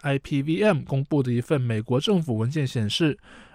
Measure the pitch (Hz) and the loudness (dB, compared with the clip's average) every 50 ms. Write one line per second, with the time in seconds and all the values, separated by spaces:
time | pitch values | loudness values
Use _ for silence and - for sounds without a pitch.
0 | - 143 139 135 - - 151 139 139 156 160 190 208 214 175 135 - - 139 135 | -4 -2 -2 -2 -2 -2 -2 -2 0 0 0 2 2 2 2 2 -2 -2 -4 -4
1 | 143 - 156 143 127 127 120 120 - - 160 135 123 117 113 107 110 - 123 131 | -2 0 0 0 2 2 0 -2 0 0 0 0 0 0 -2 -2 0 0 0 0
2 | - 226 202 175 156 147 113 107 113 123 151 156 139 127 - 123 107 104 - - | 2 2 2 2 2 0 -2 0 0 -2 0 -2 -2 -2 -2 -2 -2 -2 0 2
3 | 170 147 131 - _ - - - - - - | 2 2 2 -2 _ -18 -20 -20 -20 -20 -20